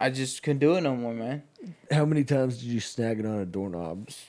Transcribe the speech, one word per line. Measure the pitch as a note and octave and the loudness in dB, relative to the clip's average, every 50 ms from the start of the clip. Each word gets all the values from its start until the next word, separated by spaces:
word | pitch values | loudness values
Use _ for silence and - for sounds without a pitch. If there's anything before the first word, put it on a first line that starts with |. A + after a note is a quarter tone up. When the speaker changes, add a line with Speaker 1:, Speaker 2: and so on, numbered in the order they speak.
Speaker 1:
I | - C3+ | 0 0
just | C3 C3+ C3 C3 - - - | 0 0 -2 -4 -4 -4 -2
couldn't | D3+ C#3+ C3+ | 0 2 4
do | D3 D3+ F3 | 4 4 4
it | F#3 E3+ | 4 2
no | C#3 C3 | 0 0
more, | B2 A#2+ A#2 A#2 | 0 -2 -4 -4
man. | A2+ A2+ A#2+ C#3 D3 - - _ - D4 F#3+ E3 - - - | -4 -4 -4 -6 -6 -8 -14 _ -18 -16 -16 -16 -18 -4 2
Speaker 2:
How | D3 D3+ D3+ | 4 4 4
many | D3+ D#3 D3+ C#3 | 4 4 2 2
times | A#2+ C#3+ C3+ C3 C3 A#2+ A2+ | 4 4 2 4 2 0 -4
did | A#2+ A#2+ | -4 -2
you | A#2+ A2+ | -2 -2
snag | - - - - A#2 A2+ A2+ G#2+ | -2 -4 -4 -2 0 0 0 0
it | G#2+ | -2
on | G#2+ G#2+ G#2 | -2 -2 -2
a | F#2+ | -2
doorknob? | F2+ E2+ G2 G2 G2 F2 E2+ E2+ D#2+ E2+ F#2+ A2 - - - - | -4 -4 -4 -4 -4 -4 -6 -6 -6 -6 -8 -10 -14 -16 -18 -18